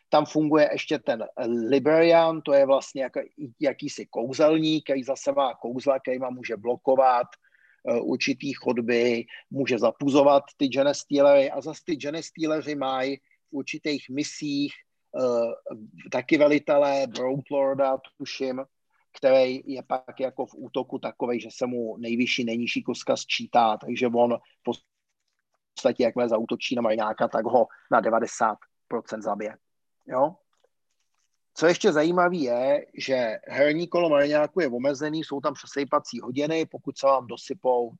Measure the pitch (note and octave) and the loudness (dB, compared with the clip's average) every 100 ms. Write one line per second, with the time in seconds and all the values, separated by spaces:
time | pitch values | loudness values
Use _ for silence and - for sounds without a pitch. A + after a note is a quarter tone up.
0 | - D3+ D3 D#3 D3+ D3+ D3 D3+ - D3 | 0 0 2 0 2 4 4 0 -4 -4
1 | - A#2 G#2 - A#2+ A#2 A2+ C#3 C#3 D#3+ | -2 -4 -4 -6 -4 -2 2 2 4 4
2 | E3 E3 E3 D#3+ D3+ C#3 C3+ C3+ - C#3 | 6 6 4 0 2 4 6 2 0 -8
3 | B2+ C#3+ - - C#3+ - C#3+ B2 C#3 - | -6 -6 -10 -12 -16 -4 -4 -4 -10 -10
4 | - - A#2+ B2+ D3+ D#3+ D#3 D#3 - C#3 | -10 -8 -6 2 4 4 0 -2 -2 -4
5 | C3 C3 - C#3 C3+ A2+ A#2+ B2 C#3 C3+ | -4 -6 -2 0 -2 -2 -8 -6 0 -2
6 | - B2+ B2+ B2+ A2+ G#2+ A#2 A#2 - C3 | -2 -6 -6 -8 -10 -8 -4 -4 2 4
7 | C3 B2 B2 - _ _ _ _ - A#2 | 6 4 0 -8 _ _ _ _ -2 -2
8 | - B2+ C3+ B2 C#3+ B2+ B2+ A#2+ A#2 A#2+ | -2 -2 -2 -4 -6 -6 -4 -2 0 2
9 | A#2+ A#2 A#2 - - C3+ B2 A#2 A2+ - | 2 0 -6 -16 -12 -6 -2 2 0 0
10 | C#3+ C#3+ C#3 C#3+ - - C#3 C3+ C#3+ C#3 | 2 6 6 6 2 -4 -2 0 0 0
11 | - C#3+ C#3+ C#3+ C#3 C#3+ C#3+ D3+ - D3 | -2 4 6 6 4 -2 -10 -12 -8 -6
12 | C#3+ D#3+ D3+ - D#3 D#3 C3+ D3 C3+ C3 | -6 -8 -10 -8 -4 -4 -4 -6 -4 -2
13 | C3+ C#3 _ _ _ C#3 C3 D#3 D#3 C#3 | -4 -6 _ _ _ -10 -8 -8 -4 -6
14 | - C3 D3 - D3+ C#3+ C#3+ - _ _ | -6 -6 -6 -6 -6 -4 -4 -6 _ _
15 | _ - B2+ A#2+ A#2 - - A2 G#2+ - | _ -4 -2 0 -2 -6 -12 -16 -16 -20
16 | - C3+ B2 D#3 D3 D3 D#3 C#3+ C#3+ C#3 | -8 -6 0 4 6 4 2 2 4 2
17 | C3 A2+ B2+ C#3 - C#3+ C3+ C3+ C3+ C3+ | -2 -4 -4 -4 -4 -2 0 0 0 0
18 | - - C#3 - C3+ B2+ C3+ _ _ _ | -6 -16 -14 -6 -6 -6 -10 _ _ _
19 | _ - C3+ C3 B2+ C3 C#3 C3 - C3 | _ 0 4 6 4 0 -8 -10 -6 -6
20 | C3 A#2+ C3 - B2 - B2 C3+ B2 C3+ | -8 -6 -6 -6 -10 -10 -8 -6 -6 -6
21 | A#2 - B2 A#2+ A2+ - B2 B2 A#2 G#2+ | -8 -6 -4 -4 -6 -6 -4 -4 -6 -6
22 | A#2 A#2 A#2+ - A#2 A#2 A#2 C3 A#2 A#2 | -4 -2 0 0 -2 -2 -2 -4 -6 -8
23 | - B2 - - A2+ A#2+ A2+ G#2+ - A#2+ | -2 -4 -2 -6 0 2 2 0 -4 -2
24 | B2 A#2 A#2+ A#2 _ _ - A#2+ _ _ | 0 4 2 2 _ _ -8 -8 _ _
25 | _ _ _ _ _ _ _ - B2+ A#2+ | _ _ _ _ _ _ _ -2 -2 2
26 | A#2+ B2 A#2+ A2+ A2+ A2+ - A#2+ A2+ A2 | 0 0 0 0 -2 -6 -4 -2 0 0
27 | G#2+ A2+ A#2+ A2+ A2 B2 A2 - - A#2+ | -2 -2 -2 -2 2 2 2 -2 0 0
28 | A2 A2+ A2+ - A2 G#2 _ _ - A#2 | 2 0 -2 -2 -2 -2 _ _ -8 -8
29 | - A2 G#2+ G#2 G#2+ A2+ _ _ _ _ | -6 -8 -6 -4 -6 -10 _ _ _ _
30 | - B2+ D3 F#3+ _ _ _ _ _ _ | -6 0 0 -2 _ _ _ _ _ _
31 | _ _ _ _ _ - D#3+ E3+ G#3+ D3+ | _ _ _ _ _ 0 2 4 2 2
32 | D#3+ F3+ F3 F3+ B2+ A#2+ C3+ D3 - - | 2 2 2 2 -2 0 0 0 -2 -12
33 | - C3 A#2 G#2 - B2 D3 D#3 F3 F3 | -4 -2 -2 -6 -8 0 2 2 -2 0
34 | E3+ D3 C#3+ D3+ D3 F#3 D3+ A#2+ C3+ C3 | 2 2 2 2 0 0 -2 -2 -2 -2
35 | D3+ D#3+ C#3+ C#3 D3+ C3 - C#3 C#3 D3 | -4 -6 -6 -6 -6 -8 -10 -6 -2 -2
36 | - A#2 A#2+ B2+ D3 D#3+ D#3 - - C3+ | -4 -14 -8 -4 -2 -2 -4 -8 -14 -2
37 | C#3 C3 A#2+ A#2 - C3+ B2+ B2 A#2+ - | 2 2 0 -14 -12 -6 -2 0 -2 -8